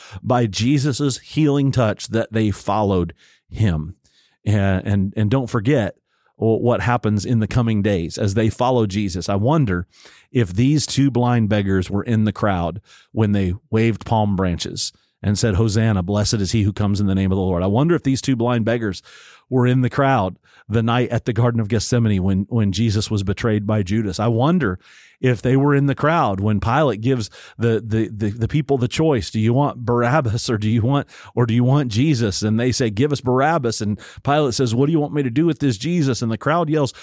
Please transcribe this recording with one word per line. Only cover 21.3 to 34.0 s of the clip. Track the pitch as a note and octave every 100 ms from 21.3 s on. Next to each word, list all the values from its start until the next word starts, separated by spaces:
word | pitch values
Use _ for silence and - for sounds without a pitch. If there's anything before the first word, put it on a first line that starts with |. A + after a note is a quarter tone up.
Garden | A2 A#2+ A#2
of | G#2
Gethsemane | A2 - A#2+ A2+ G2
when, | F#2 F#2+ G2+
when | A#2 G2+
Jesus | F#2 A#2 G#2 G2+
was | G#2+
betrayed | G2 G2 A#2+ G#2+ G2+
by | A2
Judas. | F2+ G#2+ G#2+ F2+
I | A2
wonder | A2+ C#3 F3+ A#2+ F2+ _ - - -
if | C3 B2
they | B2+ C3+
were | C#3+
in | C#3 C#3
the |
crowd | C3 D3 E3+ C3 G2
when | G#2 G#2
Pilate | - C3 D3+ G#2
gives | A2+ C3 G#2 - - -
the, | A#2+ A2
the, | A2+ A2 A2
the, | G#2+ G#2+
the | G#2 A2+
people | D#3 D3 C#3
the | A#2
choice. | - D#3+ C3+ -
"Do | A2+
you | A2
want | A#2+ C#3+ B2
Barabbas | A#2+ A#2+ A#2+ C#3+ A#2+ A#2 -
or | A2
do | G#2+
you | A#2
want, | A2 C#3 - - - -
or | A#2+
do |
you | A#2
want | B2 C#3 C3
Jesus?" | G#2 D#3 B2+ A2+ -
And | G#2+ A2
they | B2+
say, | A#2+ C3+
"Give | G#2+ D3
us | C#3
Barabbas." | C3 B2+ C#3 E3 A#2+ G#2+
And | G#2 G#2